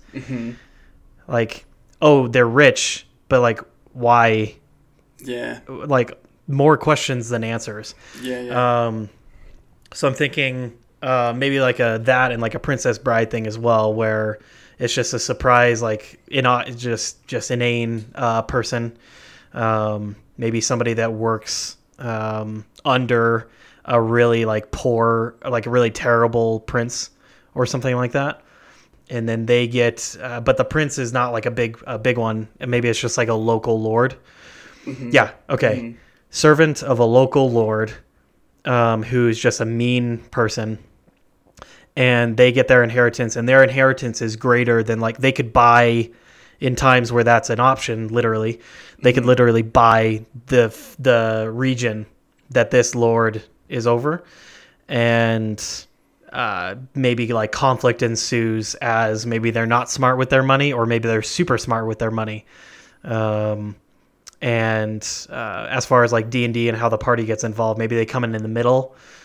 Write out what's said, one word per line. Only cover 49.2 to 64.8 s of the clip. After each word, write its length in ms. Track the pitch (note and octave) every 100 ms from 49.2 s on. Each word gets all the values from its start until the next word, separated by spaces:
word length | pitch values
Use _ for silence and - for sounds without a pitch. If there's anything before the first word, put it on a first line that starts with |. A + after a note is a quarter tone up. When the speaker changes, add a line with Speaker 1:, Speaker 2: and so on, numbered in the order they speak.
Speaker 1:
Mm-hmm. 60 | B2
Speaker 2:
literally 340 | B2 A#2+ A2+
buy 640 | A2+ B2 A2+ A2+ A2 A2 A2 A#2+ -
the, 300 | B2+ A2+ - - -
the 500 | C3 A#2+ A2+ A2 A2
region 540 | A2+ C3 B2 A#2+ G#2+ G#2+ _ _ _ -
that 200 | B2 A2+
this 220 | B2+ -
lord 480 | A#2+ A#2 A#2 A2+ G#2+ - _ -
is 180 | B2+ A#2
over, 380 | A#2+ C#3+ E3+ - - - - - _ -
and, 1000 | B2+ A#2 A#2 A2+ A2+ A2 G#2+ - - - _ _ _ _
uh, 420 | B2+ A#2 F#2+ F2+ G#2+ C3
maybe, 380 | C#3 B2+ A#2 A#2
like, 200 | A#2 G#2+
conflict 500 | - C3+ B2+ B2+ A#2+
ensues 720 | A#2+ A2+ - A#2+ A2+ A2 G#2+ -
as 500 | A#2+ A2+ A2+ A2 A#2
maybe 240 | A2+ A#2
they're 160 | A2+ A2+
not 240 | A#2+ B2
smart 280 | - B2+ B2+
with 100 | C3
their 120 | C3+
money, 300 | C3+ C3+ C#3+
or 140 | B2 A#2
maybe 220 | A#2 A#2
they're 140 | A2+
super 340 | G#2+ - E3 A#2+
smart 280 | - A2+ A2+
with 120 | A2
their 120 | A2+
money. 340 | A2 G#2+ G#2+ - - - - - _
Um, 720 | F3 A2 A2 G#2+ G#2+ G#2+ G#2 G2+ _ _ _ _ - -
and, 840 | C3 A#2 A2+ A2